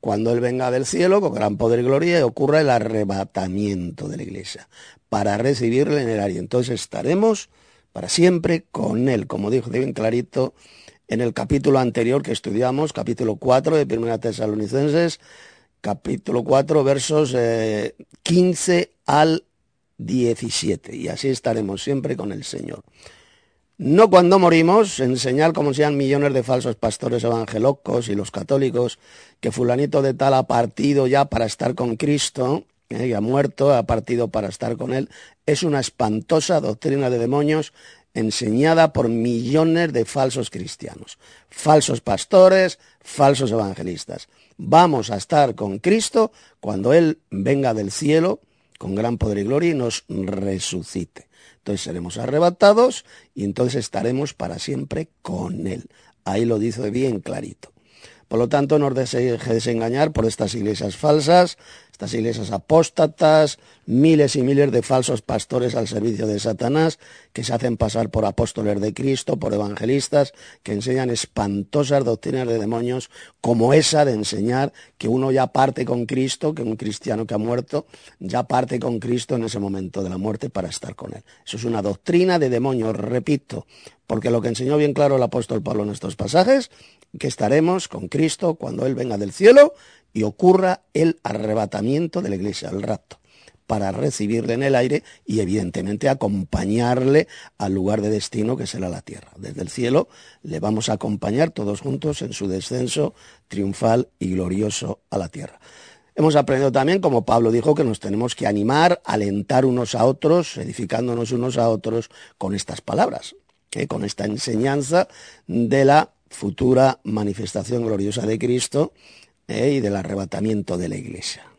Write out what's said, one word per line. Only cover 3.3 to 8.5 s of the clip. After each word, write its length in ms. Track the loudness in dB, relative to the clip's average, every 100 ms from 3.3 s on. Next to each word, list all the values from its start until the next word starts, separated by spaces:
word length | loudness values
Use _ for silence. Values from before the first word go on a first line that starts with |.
| -4 -4 -2 -2 -4 -6 -10 -10
de 120 | -10
la 40 |
iglesia 460 | -12 -12 -14 -16 -20 -20 -20 -20 _
para 300 | -2 0 0
recibirle 640 | 0 0 0 2 2 0
en 60 | 0
el 120 | -2
aire. 180 | -2 -4
Entonces 420 | -2 -2 -2 -6
estaremos 680 | -6 -6 -2 2 2 0 -6 _ _ _ _
para 160 | -12 -6
siempre 560 | 2 4 4 0